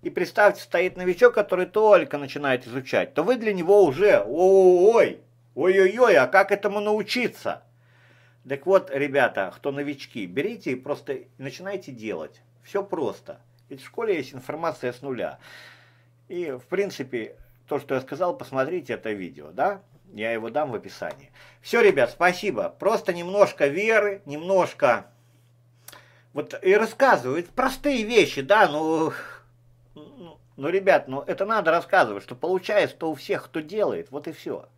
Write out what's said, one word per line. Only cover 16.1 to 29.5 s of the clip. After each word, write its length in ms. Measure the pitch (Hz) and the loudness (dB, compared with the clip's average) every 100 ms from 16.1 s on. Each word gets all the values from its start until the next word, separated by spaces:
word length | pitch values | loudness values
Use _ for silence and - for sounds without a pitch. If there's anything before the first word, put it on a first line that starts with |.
| _ _ | _ _
И, 240 | 180 165 | -10 -8
в 160 | 127 _ | -10 _
принципе, 680 | 180 196 - 127 120 110 - - _ _ | -6 -6 -8 -8 -8 -8 -14 -20 _ _
то, 100 | 143 | -8
что 160 | 127 | -4
я 60 | 135 | -6
сказал, 360 | 127 143 180 175 | -6 -6 -4 -6
посмотрите 580 | - 135 135 180 127 | -8 -4 -4 -4 -8
это 180 | 113 113 | -10 -8
видео, 400 | 104 87 71 73 | -8 -10 -14 -16
да? 280 | 92 170 196 _ _ _ | -4 -4 -4 _ _ _
Я 200 | 107 113 | -10 -6
его 180 | 113 113 | -6 -6
дам 220 | 131 147 | -6 -6
в 20 | |
описании. 560 | 107 95 - 85 - - _ - _ | -8 -12 -12 -12 -12 -20 _ -20 _
Всё, 220 | - 233 | -4 4
ребят, 280 | 214 135 120 | 4 4 0
спасибо. 640 | - 175 180 208 117 87 - | 2 0 0 -6 -4 -6 -2
Просто 340 | 185 220 - | -2 -2 -4
немножко 540 | 175 175 196 196 - 143 | -6 -4 2 2 4 0
веры, 540 | 156 214 220 208 196 - | 0 2 2 0 -6 -12
немножко... 800 | 147 175 190 160 - 131 110 92 _ _ _ _ _ _ _ - - _ _ _ | -10 0 0 0 0 2 2 -4 _ _ _ _ _ _ _ -20 -20 _ _ _
Вот 260 | 139 147 - | -10 -10 -4
и 100 | 185 | 2
рассказывают 760 | 208 220 - 269 190 123 151 175 | 2 2 2 4 4 0 -6 -6
простые 520 | - 262 262 294 262 | -4 -4 -2 -2 -2
вещи, 400 | 208 240 165 - | 2 4 4 0
да, 260 | 135 208 185 | 2 4 4
ну, 440 | 147 156 160 156 - - - _ | 2 -2 0 -2 -6 -16 -20 _